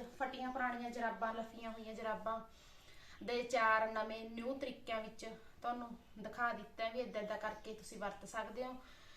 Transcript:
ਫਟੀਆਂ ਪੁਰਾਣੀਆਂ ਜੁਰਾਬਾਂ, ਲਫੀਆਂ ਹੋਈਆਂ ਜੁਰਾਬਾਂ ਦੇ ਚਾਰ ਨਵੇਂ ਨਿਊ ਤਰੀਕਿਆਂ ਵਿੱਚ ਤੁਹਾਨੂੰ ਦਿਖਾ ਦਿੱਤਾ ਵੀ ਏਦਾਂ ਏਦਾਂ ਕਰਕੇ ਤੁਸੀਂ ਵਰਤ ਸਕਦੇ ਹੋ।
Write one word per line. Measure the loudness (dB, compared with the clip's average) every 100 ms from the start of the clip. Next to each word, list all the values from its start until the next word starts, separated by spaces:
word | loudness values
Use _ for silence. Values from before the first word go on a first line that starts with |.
| -6 -2
ਫਟੀਆਂ | 0 0 0
ਪੁਰਾਣੀਆਂ | 2 2 2 -2
ਜੁਰਾਬਾਂ, | 2 2 2 2
ਲਫੀਆਂ | 2 -2 -4 -6
ਹੋਈਆਂ | -6 -6
ਜੁਰਾਬਾਂ | -2 0 2 2 0 -2 -14 -18 -18 -16 -16 -14 -8
ਦੇ | 0 2
ਚਾਰ | 4 8 10 8 6
ਨਵੇਂ | 4 0 -2 -4
ਨਿਊ | -2 0
ਤਰੀਕਿਆਂ | 0 -2 -4 -2 -2
ਵਿੱਚ | -2 -8 -8 -10 -14 -4
ਤੁਹਾਨੂੰ | 0 0 -2 -8 -12 -8
ਦਿਖਾ | -6 2 2
ਦਿੱਤਾ | 2 -4 0 0
ਵੀ | 2
ਏਦਾਂ | 0 0
ਏਦਾਂ | 0 0
ਕਰਕੇ | 0 -2 -6
ਤੁਸੀਂ | -8 -8 -4
ਵਰਤ | -2 -2 -4
ਸਕਦੇ | -2 -2 -2 -4
ਹੋ। | -4 -10 -16 -16